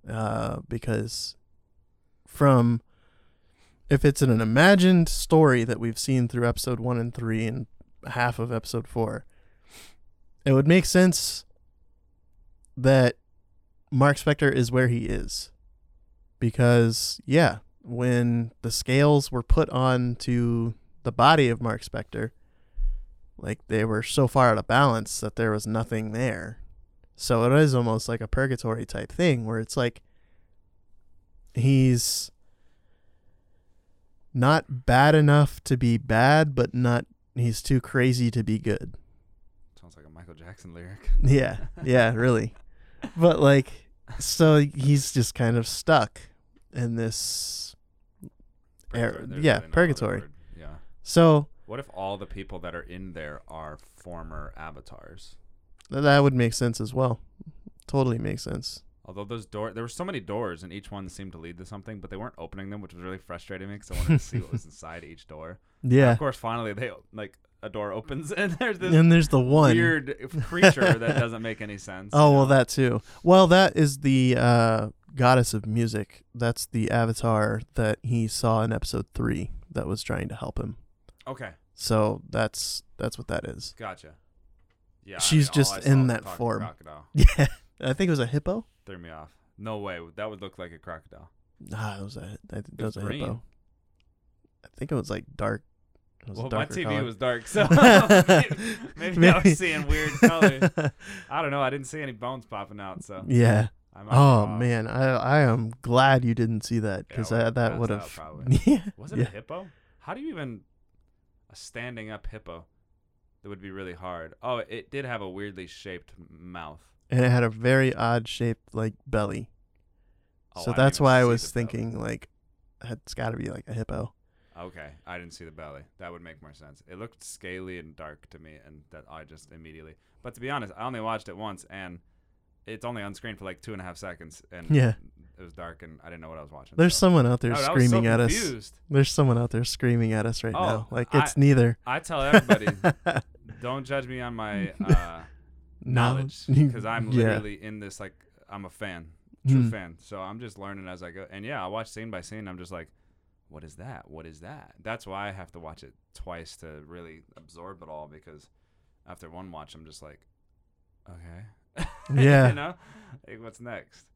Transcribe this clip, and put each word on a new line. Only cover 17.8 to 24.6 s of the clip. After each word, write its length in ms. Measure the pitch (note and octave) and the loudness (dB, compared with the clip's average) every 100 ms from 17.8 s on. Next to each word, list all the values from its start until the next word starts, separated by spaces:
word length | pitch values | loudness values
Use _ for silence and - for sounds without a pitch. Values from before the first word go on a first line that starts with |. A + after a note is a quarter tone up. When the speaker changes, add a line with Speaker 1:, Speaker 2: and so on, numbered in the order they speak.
Speaker 1:
when 680 | - A#2+ B2 A#2+ A#2+ A#2 A#2 _ | -14 -4 0 2 2 0 -2 _
the 100 | A#2 | -8
scales 600 | - - C3+ D3 D3 C3 | -6 0 2 4 4 2
were 100 | B2 | -8
put 260 | - - D#3 | 2 2 4
on 440 | B2+ C3 B2+ B2 A#2+ | 0 0 0 -2 -4
to 580 | - A#2+ A#2 A#2 A#2 A2 _ - | -2 0 0 -2 -4 -6 _ -10
the 80 | B2+ | -8
body 380 | A#2 C3 D#3+ C3 | 2 4 6 4
of 120 | A#2 | 2
Mark 200 | A#2 G#2+ | -4 -6
Spector, 500 | - G#2+ G#2 A2 A2 _ _ _ _ - - - - - - - | -8 -12 -10 -8 -8 _ _ _ _ -2 -2 -2 -10 -20 -20 -12
like, 200 | - A2 - | -10 -10 -4
they 180 | G#2+ A2+ | -2 0
were 180 | G#2+ | -2
so 240 | A#2 - B2+ | -2 0 2
far 220 | C3+ B2 | 4 4
out 60 | |
of 100 | G#2+ | 4